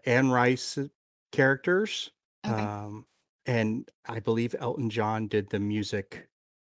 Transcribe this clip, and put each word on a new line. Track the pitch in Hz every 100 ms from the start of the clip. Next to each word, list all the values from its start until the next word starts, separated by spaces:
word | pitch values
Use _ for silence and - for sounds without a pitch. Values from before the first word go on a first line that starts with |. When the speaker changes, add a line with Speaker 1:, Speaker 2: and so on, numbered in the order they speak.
| -
Speaker 1:
Anne | 123 135
Rice | 127 123 127 - - 139 _ _ _ _
characters, | - 135 135 - 185 214 - - _ _ _ 110
Speaker 2:
Okay. | 110 104 104
Speaker 1:
um, | 104 107 - _ _ _ -
and | 120 110 113 - _ -
I | 113
believe | 113 113 120 -
Elton | 120 - 117
John | 110 107 110 107
did | 107 98
the | 104
music | 104 107 98 104 - - - _ _ _